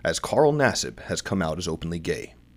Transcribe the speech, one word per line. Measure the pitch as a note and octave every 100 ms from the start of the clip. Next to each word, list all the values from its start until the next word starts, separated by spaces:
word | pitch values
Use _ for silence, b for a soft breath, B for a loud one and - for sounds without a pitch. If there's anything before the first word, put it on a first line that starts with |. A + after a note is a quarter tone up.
as | E2+ E2
Carl | - B2+ D3+
Nassib | D3 B2+ - B1 -
has | - F2
come | - G2
out | D#2+ D#2+
as | F2+
openly | D#2+ E2 E2+
gay. | F2 C#2 G#1 - -